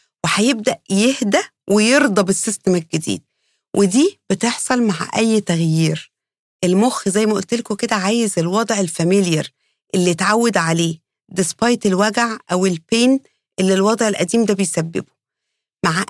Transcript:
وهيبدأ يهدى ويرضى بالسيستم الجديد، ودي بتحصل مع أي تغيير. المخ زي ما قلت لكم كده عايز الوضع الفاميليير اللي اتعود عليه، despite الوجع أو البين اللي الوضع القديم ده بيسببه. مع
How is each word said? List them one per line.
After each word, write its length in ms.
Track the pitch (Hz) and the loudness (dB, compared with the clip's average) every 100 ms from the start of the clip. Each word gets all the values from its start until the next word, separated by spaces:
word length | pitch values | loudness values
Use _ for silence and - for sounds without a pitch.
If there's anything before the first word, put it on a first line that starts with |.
| _ _ | _ _
وهيبدأ 540 | 165 196 233 226 208 - - | -4 0 0 0 -2 -4 -2
يهدى 520 | 190 233 269 214 285 - _ - | 2 2 0 0 0 -2 _ 0
ويرضى 540 | 208 214 277 254 196 | 2 4 4 4 2
بالسيستم 520 | 190 196 - - - 175 | 0 0 -2 -4 0 -2
الجديد، 460 | 165 156 156 95 _ _ _ _ _ - | -2 -6 -4 -6 _ _ _ _ _ 0
ودي 440 | 202 214 349 - - | 2 4 2 0 -6
بتحصل 520 | 190 233 - - 254 | -4 -2 -4 -2 0
مع 280 | 226 160 - - | 0 -2 -4 -2
أي 240 | 226 220 | 2 0
تغيير. 680 | 202 170 165 160 160 156 - _ _ _ _ - | 0 0 0 2 0 -2 -10 _ _ _ _ -6
المخ 460 | 180 185 240 247 202 | 0 2 2 0 -4
زي 160 | 196 214 | -2 0
ما 80 | |
قلت 200 | 208 196 | -2 -4
لكم 220 | 240 - 202 | -6 -6 -6
كده 200 | 233 214 | -4 -2
عايز 440 | 185 233 220 185 | 0 0 0 -2
الوضع 400 | 165 202 226 208 | -2 -2 -2 -2
الفاميليير 760 | 180 - 170 196 185 156 - _ _ _ _ 190 | -4 -2 2 2 2 0 -4 _ _ _ _ 0
اللي 160 | 180 | 0
اتعود 460 | 170 185 220 233 196 | 0 0 2 2 0
عليه، 420 | 165 165 165 160 _ _ _ - | 0 0 0 -4 _ _ _ -4
despite 460 | 185 - 233 240 208 | -4 0 0 2 0
الوجع 520 | 185 208 214 233 220 - | 2 0 0 -4 -4 -6
أو 140 | 180 190 | -2 0
البين 540 | 170 - 226 247 269 _ _ _ - | -2 -2 2 2 2 _ _ _ -4
اللي 140 | 190 | 0
الوضع 340 | 190 196 233 220 | 2 2 2 0
القديم 380 | 202 180 233 214 | -2 -2 0 0
ده 80 | |
بيسببه. 580 | 196 190 - 165 170 - _ _ _ _ _ _ _ 180 | 0 -2 -2 -4 -6 -10 _ _ _ _ _ _ _ -4
مع 200 | 165 | -2